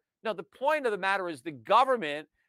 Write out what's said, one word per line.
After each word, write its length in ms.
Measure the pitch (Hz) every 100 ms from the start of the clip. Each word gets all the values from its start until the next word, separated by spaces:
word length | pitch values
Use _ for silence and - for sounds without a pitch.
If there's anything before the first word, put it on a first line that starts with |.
| _ _
No, 120 | 220
the 80 | 185
point 420 | - - 277 311
of 80 | 254
the 60 | 202
matter 320 | 190 196 180
is 100 | 143
the 120 | 165
government 760 | 131 110 214 262 247 151 147 151 _